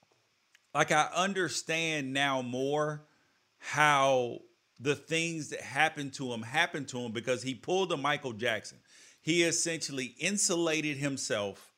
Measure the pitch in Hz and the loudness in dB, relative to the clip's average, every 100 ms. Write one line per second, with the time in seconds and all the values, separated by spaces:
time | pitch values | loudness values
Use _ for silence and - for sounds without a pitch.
0 | _ _ _ _ _ _ _ 143 156 156 | _ _ _ _ _ _ _ 0 4 4
1 | 143 165 190 185 165 - - 160 165 156 | 4 2 0 0 -2 -2 -2 -2 0 -2
2 | 135 135 139 135 123 127 135 147 151 151 | -2 0 2 0 -2 -2 0 0 0 -4
3 | - _ _ _ _ _ - 143 151 143 | -12 _ _ _ _ _ -4 4 6 6
4 | 135 131 120 113 - _ _ - 123 139 | 6 4 2 -4 -14 _ _ -6 -2 -2
5 | - 160 165 165 120 135 - 131 156 151 | 0 0 0 -4 -6 -10 -6 2 2 0
6 | 139 123 127 117 113 147 175 160 135 123 | -8 -6 -6 -6 -2 0 0 -2 -6 -6
7 | 120 110 123 123 131 123 - 185 185 156 | -6 -4 -2 -2 -2 -8 -2 0 0 0
8 | 139 147 135 107 120 107 - - _ - | 0 0 -4 -2 -2 -2 -6 -20 _ -20
9 | - - 156 170 170 147 170 165 151 139 | -20 -10 0 4 4 2 -2 -2 -6 -6
10 | 123 - 165 202 - 170 165 156 151 139 | -8 -4 -4 0 0 2 2 0 -2 -2
11 | 143 135 - 113 101 95 - | -2 -2 -2 -2 -2 -6 -18